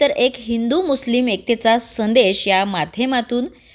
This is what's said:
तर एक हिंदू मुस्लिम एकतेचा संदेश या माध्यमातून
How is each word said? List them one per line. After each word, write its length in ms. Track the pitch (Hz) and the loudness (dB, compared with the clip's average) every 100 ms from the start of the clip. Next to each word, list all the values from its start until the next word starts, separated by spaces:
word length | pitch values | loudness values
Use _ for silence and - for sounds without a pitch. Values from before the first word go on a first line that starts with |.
तर 80 | 285 | 0
एक 240 | - 254 254 | 2 -2 -2
हिंदू 460 | 220 233 233 311 | -6 -2 0 0
मुस्लिम 480 | 370 262 - 240 254 | 0 -2 0 0 0
एकतेचा 500 | 190 - 226 226 233 | -2 -2 0 2 2
संदेश 680 | 233 - 214 233 196 190 202 | 0 -4 2 4 4 0 0
या 180 | 190 202 | 2 2
माध्यमातून 800 | 185 175 - 254 254 220 240 277 - _ | -2 -4 -4 -2 -2 -2 -4 -4 -10 _